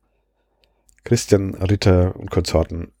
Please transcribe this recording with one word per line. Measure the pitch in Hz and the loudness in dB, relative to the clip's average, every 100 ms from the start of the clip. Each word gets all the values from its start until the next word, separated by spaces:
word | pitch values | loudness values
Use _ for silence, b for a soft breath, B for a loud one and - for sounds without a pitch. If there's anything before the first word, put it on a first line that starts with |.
| _ _ _ _ _ _ _ _ _ _ | _ _ _ _ _ _ _ _ _ _
Christian | - 120 - 101 98 | -2 -2 2 0 0
Ritter | - 95 101 98 90 92 - | -4 -2 0 4 4 2 -2
und | - | -6
Konsorten | 95 87 82 85 85 - _ | -4 0 0 0 -6 -12 _